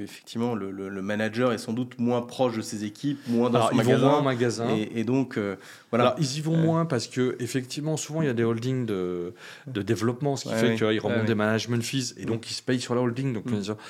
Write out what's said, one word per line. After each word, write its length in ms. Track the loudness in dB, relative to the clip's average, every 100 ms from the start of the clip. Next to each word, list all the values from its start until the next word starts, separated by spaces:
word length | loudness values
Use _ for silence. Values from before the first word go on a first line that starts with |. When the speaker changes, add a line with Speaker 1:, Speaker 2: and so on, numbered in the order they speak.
Speaker 1:
effectivement, 540 | -8 -14 -12 -4 -2
le, 160 | -2 -6
le, 180 | -8 -8
le 140 | -6
manager 500 | -4 0 0 2 2
est 60 | 2
sans 160 | -2
doute 240 | -4 -4 -2
moins 240 | 0 2
proche 340 | 0 0 0 0
de 60 |
ses 240 | -4 -4 -6
équipes, 340 | -4 -4 -4 0
moins 220 | 2 4
dans 80 | 4
Speaker 2:
Alors, 100 | 4
Speaker 1:
son 60 |
Speaker 2:
ils 80 | 4
vont 20 | 6
Speaker 1:
magasin. 180 | 6 6
Speaker 2:
moins 100 | 6
en 20 |
magasin. 460 | 4 2 0 0 0
Speaker 1:
Et, 260 | 0 0 -2
et 40 |
donc, 320 | 0 0 0 -2
euh, 200 | -2 -4 -10 -20 -2
voilà. 160 | 2 4
Speaker 2:
Alors, 100 | 2
ils 200 | -2 -2
y 20 |
vont 140 | 0 2
Speaker 1:
Euh, 60 |
Speaker 2:
moins 240 | 4 2 2
parce 200 | -2 -2
que, 300 | 0 0 0
effectivement, 580 | -4 -4 -4 -6 -4 -4
souvent, 240 | -4 -2
il 20 |
y 60 | 0
a 20 |
des 120 | 2
holdings 420 | 2 0 0 -2 0
de, 480 | -2 -2 -2 -6 -10 -18 -16 -8
de 160 | -4
développement, 540 | 0 2 0 0 -2 -2
ce 80 |
qui 40 | -2
Speaker 1:
Ouais, 20 | 2
Speaker 2:
fait 120 | 2
Speaker 1:
oui. 60 | 2
Speaker 2:
qu'ils 220 | 2 2
remontent 200 | 0 0
Speaker 1:
Ouais, 60 | 2
Speaker 2:
des 60 |
Speaker 1:
oui. 40 | 2
Speaker 2:
management 440 | 2 0 0 -2
fees 320 | -2 -4 -4 -6
et 60 |
Speaker 1:
Mm. 40 | -6
Speaker 2:
donc 220 | -6 -6
ils 40 |
se 80 | -8
payent 180 | -2 -2
sur 140 | 0
la 80 | 0
holding. 320 | 0 0 -2
Donc, 100 | -4
Speaker 1:
Mm. 100 | -2
Speaker 2:
ils 160 | -4 -4
ont, 40 | -8 -10